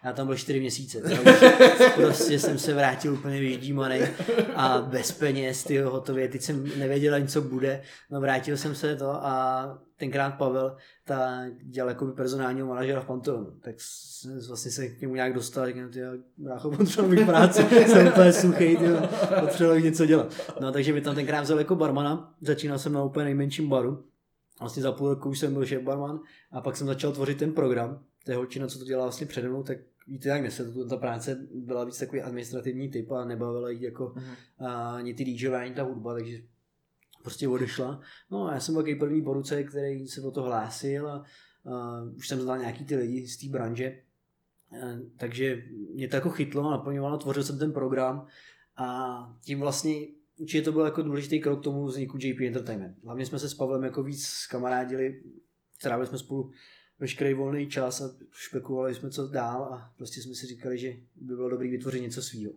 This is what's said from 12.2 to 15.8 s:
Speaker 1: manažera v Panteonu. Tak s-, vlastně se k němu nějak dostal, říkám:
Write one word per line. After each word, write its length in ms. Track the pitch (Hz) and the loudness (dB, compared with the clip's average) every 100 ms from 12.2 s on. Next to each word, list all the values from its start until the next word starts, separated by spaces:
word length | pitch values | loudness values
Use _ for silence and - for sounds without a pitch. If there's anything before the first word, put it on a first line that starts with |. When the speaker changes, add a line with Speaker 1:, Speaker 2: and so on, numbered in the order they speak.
| 127 135 131 131 131 | -4 -2 -2 -2 -4
Speaker 1:
manažera 340 | 123 131 135 | -2 -2 -2
v 40 | - | -4
Panteonu. 460 | 127 143 123 101 - | -6 -4 -4 -6 -12
Tak 140 | - 110 | -16 -14
s-, 680 | - - - - 127 131 117 | -14 -16 -16 -16 -14 -12 -12
vlastně 240 | 117 131 | -10 -8
se 160 | 123 127 | -6 -8
k 140 | 117 | -6
němu 140 | 135 131 | -6 -2
nějak 180 | 127 | 0
dostal, 340 | 127 117 135 127 | -2 -4 -4 -4
říkám: 220 | 123 | -4